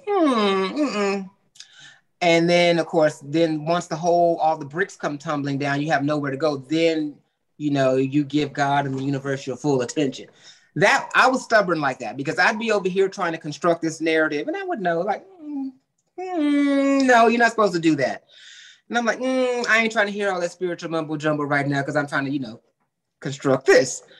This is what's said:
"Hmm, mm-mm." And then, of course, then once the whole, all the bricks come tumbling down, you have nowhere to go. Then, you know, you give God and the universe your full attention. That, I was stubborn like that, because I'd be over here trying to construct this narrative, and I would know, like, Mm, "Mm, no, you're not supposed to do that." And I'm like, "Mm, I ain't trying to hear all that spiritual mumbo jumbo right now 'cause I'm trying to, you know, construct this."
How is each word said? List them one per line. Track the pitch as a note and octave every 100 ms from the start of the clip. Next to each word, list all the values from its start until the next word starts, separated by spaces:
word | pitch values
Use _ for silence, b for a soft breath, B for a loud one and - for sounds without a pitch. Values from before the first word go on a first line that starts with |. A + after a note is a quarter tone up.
| G#4
"Hmm, | G4+ D#4 A#3 G3+ F#3+ F#3+ B3
mm-mm." | C#4 G#3 G3+ G3 F#3+ _ _ - B B B B B -
And | F3 E3 E3+
then, | F3 E3+ E3+
of |
course, | D#3+ E3+ D3+ D3
then | C#3+ D#3+ E3 D#3
once | D3+ F3 -
the |
whole, | D#3 E3+ F3 E3+ E3
all | D#3 D#3+
the |
bricks | C#3+ D#3 F#3+
come | - E3+ C#3+
tumbling | D#3+ D3 C#3 C3+
down, | C#3+ C#3+
you | D3+
have | C#3+
nowhere | C#3+ D3+ C#3
to | C3
go. | D#3 C#3
Then, | C3 D#3+ E3 D#3+ D3+ C#3+ _ _ _ -
you | D3
know, | C#3 C3
you | C3 C3+ D3
give | C#3 D3 D3
God | D3 C#3 C#3+
and | C#3
the | C3+
universe | C#3 C#3 C#3 C3+ C3+
your | B2
full | D3+ C3
attention. | A#2+ - C3+ - - b b b b
That, | C#3+ G3+ C4 -
I | F3 A#3+
was | C4
stubborn | - A3 F3+ D#3+
like | C#3 G2+
that, | A2+
because | B2 C#3 E3
I'd | F#3+ A3
be | A3+
over | G#3 F#3
here | F#3 F#3+
trying | G3 E3+
to | D#3+
construct | D#3 C#3+ F3 E3+
this | D#3+ D3
narrative, | D#3+ D#3+ D#3 D3 G3+
and |
I | G4
would | F#4+ D4
know, | F3 E3+
like, | G3+ G3 F#4+ F#4+
Mm, | D4+ C#4+ C4+ - _ _ _ -
"Mm, | F#4 F4+ D4 C#4+ C#4+ C#4 C#4 C#4
no, | C4 A#3 A3+
you're | A#3
not | A#3
supposed | A3+ G3+
to | F3
do | D#3+
that." | D3 B2 - _ B B B B B -
And | A3+
I'm |
like, | A3+ -
"Mm, | B3+ C4 B3+ A#3+ A#3
I | A3
ain't | A3+
trying | A3 G3+
to |
hear | G3+ G3+
all | F3+
that | F3
spiritual | - F3+ E3+ E3
mumbo | E3 D#3 D#3
jumbo | D#3 D3+
right | C#3+ C#3+ C#3
now | C#3+
'cause | C#3
I'm | D3 C#3
trying | D3+
to, | C#3
you | C#3+
know, | A#2+ A#2 _ _ _ _ _ _
construct | D3 C3+ - C3
this." | - G4 C3+ - -